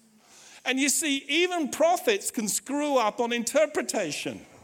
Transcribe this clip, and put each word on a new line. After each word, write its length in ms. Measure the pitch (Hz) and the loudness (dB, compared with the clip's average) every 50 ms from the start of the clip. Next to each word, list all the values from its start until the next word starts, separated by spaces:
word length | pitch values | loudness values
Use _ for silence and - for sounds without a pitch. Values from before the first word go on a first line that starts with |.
| _ _ _ _ _ _ - - - - - - - | _ _ _ _ _ _ -20 -20 -20 -20 -20 -8 -4
And 140 | 240 254 262 | -2 0 2
you 80 | 277 285 | 2 2
see, 380 | - - 330 302 277 269 269 - | 2 0 0 0 -2 -2 -2 -2
even 400 | 285 330 349 359 359 349 311 233 | 0 2 2 2 2 0 -2 -2
prophets 640 | - - 294 330 370 349 - 254 208 202 - - | 0 2 4 4 4 2 2 0 0 0 -2 -4
can 160 | - - 214 202 | -4 -4 -4 -2
screw 480 | - - - - 262 294 294 294 277 | -4 -4 -4 -4 -4 -2 0 2 2
up 240 | 254 226 208 208 - | 4 2 2 0 0
on 140 | 240 233 240 | -2 -2 -2
interpretation. 1120 | 240 226 233 - 277 311 294 302 - 262 - - 247 196 156 143 - - 147 117 92 - - - - | -2 -2 0 2 2 2 2 2 -2 -4 -2 -2 -4 -4 -4 -4 -6 -6 -6 -8 -8 -12 -18 -20 -20